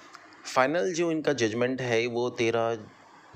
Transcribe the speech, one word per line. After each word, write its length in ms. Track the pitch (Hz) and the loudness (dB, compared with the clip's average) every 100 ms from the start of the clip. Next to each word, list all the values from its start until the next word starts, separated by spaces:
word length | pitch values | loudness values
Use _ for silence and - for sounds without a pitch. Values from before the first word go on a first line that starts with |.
| - - - - - 135 | -20 -20 -20 -20 -2 2
Final 380 | 135 170 190 | 2 2 -2
जो 180 | 165 170 | 0 0
इनका 220 | 160 147 | 0 0
judgment 480 | 139 110 113 123 131 | 0 0 2 0 -2
है, 260 | 123 113 120 | 0 0 0
वो 220 | 117 123 | 0 -2
तेरह 480 | - 113 113 117 113 104 - - - - | 0 0 2 0 -2 -8 -20 -20 -20 -16